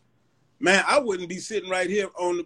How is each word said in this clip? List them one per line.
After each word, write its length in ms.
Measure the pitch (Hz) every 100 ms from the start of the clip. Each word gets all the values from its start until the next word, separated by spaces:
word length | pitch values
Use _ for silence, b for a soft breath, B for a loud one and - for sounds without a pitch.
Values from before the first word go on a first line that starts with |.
| _ _ _ _ _ _
man, 240 | 170 190 165
I 120 | 254
wouldn't 300 | 247 185 180
be 100 | 185
sitting 300 | - 214 185
right 200 | 185 180
here 200 | 208 196 -
on, 260 | 180 175